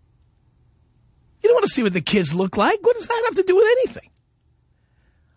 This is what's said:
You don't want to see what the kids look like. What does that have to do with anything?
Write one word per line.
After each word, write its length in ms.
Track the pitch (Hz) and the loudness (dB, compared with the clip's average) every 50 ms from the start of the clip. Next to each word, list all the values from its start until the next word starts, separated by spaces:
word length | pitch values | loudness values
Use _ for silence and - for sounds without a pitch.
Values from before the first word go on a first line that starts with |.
| _ _ _ _ _ _ _ _ _ _ _ _ _ _ _ _ _ _ _ _ _ _ _ _ _ _ _ _ | _ _ _ _ _ _ _ _ _ _ _ _ _ _ _ _ _ _ _ _ _ _ _ _ _ _ _ _
You 80 | - 440 | 2 2
don't 60 | 480 | 2
want 100 | 494 403 | 2 2
to 80 | - - | 0 -2
see 100 | 269 233 | -2 -2
what 100 | 202 180 | -2 -2
the 80 | 180 | -4
kids 320 | 139 - - 208 175 139 156 | -4 -2 -2 -2 -2 -2 -2
look 220 | 180 190 185 - | -4 -4 -2 -2
like. 240 | 208 202 302 403 415 | 0 0 0 0 2
What 140 | 339 466 494 | 0 0 0
does 120 | 466 - | 0 -4
that 160 | - 480 466 453 | -6 -4 -4 -4
have 100 | 480 - | -2 -2
to 80 | 392 370 | 0 0
do 120 | 370 359 | 2 4
with 100 | 381 466 | 4 4
anything? 440 | 427 480 508 508 - - - - _ _ _ _ _ _ _ _ _ _ _ _ _ _ _ _ _ _ _ _ _ _ _ _ _ _ | 4 4 2 0 -2 -6 -12 -20 _ _ _ _ _ _ _ _ _ _ _ _ _ _ _ _ _ _ _ _ _ _ _ _ _ _